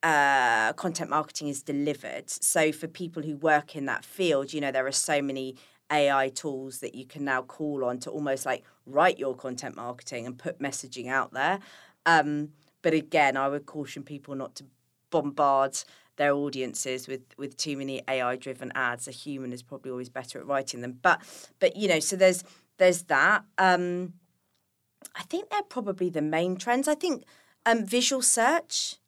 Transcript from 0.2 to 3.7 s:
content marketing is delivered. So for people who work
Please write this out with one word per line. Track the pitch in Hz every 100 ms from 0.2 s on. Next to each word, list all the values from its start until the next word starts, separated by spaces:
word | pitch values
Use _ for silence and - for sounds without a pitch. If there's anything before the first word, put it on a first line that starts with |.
| 143 139 123 113 110
content | - 185 165 170
marketing | 151 151 - 147
is | 143
delivered. | - 143 147 143 - - -
So | - - 180 156
for | 151 165
people | 165 175 165
who | 151 147
work | 160 151 147